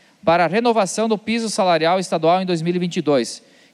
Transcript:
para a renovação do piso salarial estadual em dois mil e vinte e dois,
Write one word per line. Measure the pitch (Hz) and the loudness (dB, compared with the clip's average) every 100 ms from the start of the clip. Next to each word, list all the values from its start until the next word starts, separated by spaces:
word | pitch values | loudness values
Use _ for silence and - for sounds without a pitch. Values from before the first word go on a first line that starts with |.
| _ _ | _ _
para | - 170 165 | 2 2 2
a | |
renovação | 202 240 226 190 - 220 | 2 0 0 0 -2 -2
do | 208 | -2
piso | - 233 220 | -2 -4 -4
salarial | - 185 165 160 185 | -2 0 2 2 0
estadual | 175 170 160 185 | -2 0 2 2
em | 185 | 0
dois | 170 | -2
mil | 165 175 | -2 -2
e | |
vinte | 180 175 | -4 -4
e | |
dois, | 147 139 113 - _ _ _ | 0 0 0 -8 _ _ _